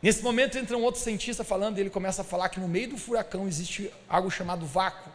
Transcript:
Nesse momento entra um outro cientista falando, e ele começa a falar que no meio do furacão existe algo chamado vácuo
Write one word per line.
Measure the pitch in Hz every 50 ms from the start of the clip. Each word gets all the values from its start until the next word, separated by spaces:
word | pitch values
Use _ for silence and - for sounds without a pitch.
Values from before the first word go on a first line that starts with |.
Nesse | - 190 214 214
momento | - 240 233 233 262 277 - 254
entra | 262 196 233 240
um | 226
outro | 247 240 -
cientista | - 233 220 196 - - 240 - 220
falando, | - 208 190 196 220 214 190
e |
ele | 196 196
começa | 190 202 185 190 185 -
a | 190
falar | - - - 180 185
que | - 185
no | 185 180
meio | 170 185 - 226
do | 285 226
furacão | - - 240 226 202 - - 185 196 196
existe | 170 147 180 170 - - 202 190 - - - -
algo | - 170 185 190
chamado | 170 - 185 175 180 175 160
vácuo | 151 131 180 190 190 - - - - -